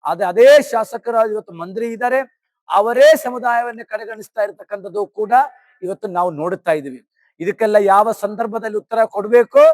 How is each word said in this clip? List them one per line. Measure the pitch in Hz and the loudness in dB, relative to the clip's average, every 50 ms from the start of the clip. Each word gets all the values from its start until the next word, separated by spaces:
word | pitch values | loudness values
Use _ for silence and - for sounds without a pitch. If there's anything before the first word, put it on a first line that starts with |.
| _ | _
ಆದ್ರೆ | 147 170 170 196 | -6 -6 -4 -4
ಅದೇ | 180 175 208 240 269 285 294 | -4 2 6 6 8 8 6
ಶಾಸಕರು | 269 - - 226 220 - 233 233 _ 233 226 226 220 220 | 4 2 -4 -6 -6 -6 -10 -12 _ -4 -2 0 0 0
ಇವತ್ತು | 214 214 - - 180 | -2 -8 -10 -12 -16
ಮಂತ್ರಿ | 165 165 180 190 226 233 233 | -16 -16 -12 -10 -10 -8 -8
ಇದ್ದಾರೆ, | 226 208 247 247 254 269 262 254 _ _ _ _ _ _ _ _ - | -8 -6 -6 -4 -2 -4 -4 _ _ _ _ _ _ _ _ _ 0
ಅವರೇ | 190 208 226 240 247 277 302 320 | 0 0 0 2 6 6 6 6
ಸಮುದಾಯವನ್ನೇ | 285 - 254 247 247 226 247 240 233 240 240 233 226 233 | 4 0 -8 -8 -6 -4 -2 -2 -2 -4 -4 -10 -14 -16
ಕಡೆಗಣಿಸ್ತಾ | _ 214 214 226 208 226 214 202 _ _ 226 | _ -12 -12 -12 -12 -16 -16 -18 _ _ -6
ಇರತಕ್ಕಂಥದ್ದು | 208 202 196 _ 190 _ 208 202 185 196 170 208 202 | -6 -6 -6 _ -14 _ -14 -12 -12 -10 -6 -6 -8
ಕೂಡ | - _ - 214 196 240 254 285 277 _ _ _ _ _ _ 185 | -6 _ -8 -4 0 2 2 2 0 _ _ _ _ _ _ -10
ಇವತ್ತು | 180 196 _ - | -10 -10 _ -10
ನಾವು | 208 175 175 175 180 | -8 -4 -2 -2 -2
ನೋಡುತ್ತಾ | 160 143 156 180 190 180 _ 175 | -4 -4 -6 -6 -6 -6 _ -4
ಇದ್ದೀವಿ. | 160 156 139 139 127 123 _ _ _ _ _ _ _ _ | -4 -4 -4 -10 -16 -16 _ _ _ _ _ _ _ _
ಇದಕ್ಕೆಲ್ಲ | 165 185 196 _ 220 214 214 | -8 -8 -4 _ -2 2 2
ಯಾವ | 214 202 196 190 202 214 226 | 2 4 4 4 4 4 2
ಸಂದರ್ಭದಲ್ಲಿ | 214 - - 202 214 190 233 208 202 226 220 220 214 | -2 -6 -8 -10 -8 -8 -8 -8 -8 -8 -10 -8 -8
ಉತ್ತರ | 208 - _ 226 220 220 | -8 -8 _ -2 -2 -2
ಕೊಡಬೇಕು | - - 202 202 214 233 240 233 _ - 269 294 320 | -2 -4 -10 -4 2 2 2 2 _ 4 6 6 6